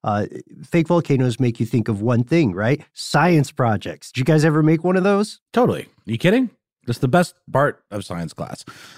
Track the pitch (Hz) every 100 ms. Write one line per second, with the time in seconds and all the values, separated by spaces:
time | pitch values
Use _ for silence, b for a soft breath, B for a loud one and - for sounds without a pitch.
0 | 110 104 101 - - - - 175 160 175
1 | 160 139 127 113 123 117 113 127 110 101
2 | 110 120 123 170 135 87 110 139 - -
3 | - 143 170 165 135 - 120 101 92 80
4 | - - 131 156 156 151 156 160 175 185
5 | 190 202 208 - _ 226 233 82 - _
6 | - 113 170 233 247 - _ _ - 117
7 | 131 175 180 - - 131 143 - _ 104
8 | 95 87 82 - 78 - B B B